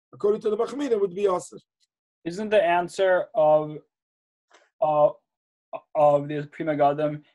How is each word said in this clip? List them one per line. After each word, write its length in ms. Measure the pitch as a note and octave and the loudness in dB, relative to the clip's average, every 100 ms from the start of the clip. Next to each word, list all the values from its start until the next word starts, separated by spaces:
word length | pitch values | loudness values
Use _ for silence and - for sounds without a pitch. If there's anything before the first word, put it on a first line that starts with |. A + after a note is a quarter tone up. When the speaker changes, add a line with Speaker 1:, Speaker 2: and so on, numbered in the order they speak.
| _ | _
Speaker 1:
According 260 | C3 G#3 G#3+ | -4 -2 0
to 80 | A3 | -2
the 60 | G#3 | -4
Machmirim, 440 | A3+ B3 C#4+ A3 | -4 -6 -2 -2
would 140 | G3 | -2
be 100 | F3 | -2
Asr. 340 | G3+ F3+ - - _ _ _ _ _ _ | -2 -2 -6 -18 _ _ _ _ _ _
Speaker 2:
Isn't 240 | E3 F3 G#3+ | -12 -8 0
the 120 | G#3 | 2
answer 640 | E3+ F3 F3 - F#3+ F3+ - | 2 0 -2 0 2 2 0
of, 420 | E3+ D3+ D3+ D3+ D3+ - _ _ _ _ _ _ _ _ _ | 0 4 4 0 -10 -18 _ _ _ _ _ _ _ _ _
uh, 300 | D#3 D3+ D3 - _ _ _ _ _ - - | 0 2 2 0 _ _ _ _ _ -18 -8
of 340 | D#3 D3 D3 C#3+ | 2 4 4 0
the 200 | D3+ C#3+ | -8 -8
Pri 140 | - | -8
Megadim 580 | D#3+ D3 C#3+ C#3+ D3+ D3 - | -4 0 0 2 -4 -6 -14